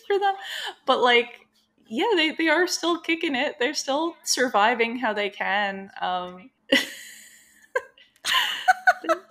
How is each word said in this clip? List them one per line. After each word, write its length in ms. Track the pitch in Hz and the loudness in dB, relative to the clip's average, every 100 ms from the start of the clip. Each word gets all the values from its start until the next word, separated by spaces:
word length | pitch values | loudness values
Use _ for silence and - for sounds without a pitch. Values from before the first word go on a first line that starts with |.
| - | -2
for 120 | 403 | 0
them. 160 | 403 392 - - - - - | 0 -2 -8 -10 -10 -6 0
But, 160 | 247 | 2
like, 460 | 247 240 233 - _ _ _ _ _ | 4 4 2 -8 _ _ _ _ _
yeah, 240 | 220 453 359 | -2 2 2
they, 160 | 320 | 2
they 160 | 320 330 | 0 2
are 180 | 311 359 | 2 2
still 320 | - 330 330 | 0 -2 -2
kicking 360 | - 330 339 247 | -2 -2 0 -2
it. 200 | 285 - | -2 -2
They're 140 | 254 | -2
still 420 | 294 - 277 339 - | -2 -2 -2 -2 -4
surviving 760 | - - 254 208 214 240 226 247 | -4 0 2 4 4 4 0 0
how 140 | 247 | -2
they 160 | 208 202 | -2 -4
can. 600 | - 185 202 202 196 196 - | -4 -2 0 -2 -4 -12 -8
Um, 500 | 180 180 180 180 262 _ - | -4 -4 -6 -12 -20 _ 0
<laughs> 20 | 277 - - - - - - _ _ _ 494 - _ _ _ - 1047 880 - - 740 740 - | 0 0 -10 -18 -20 -20 -20 _ _ _ -8 -8 _ _ _ -2 0 0 0 0 2 2 0
they're, 180 | - - - | 0 -2 -2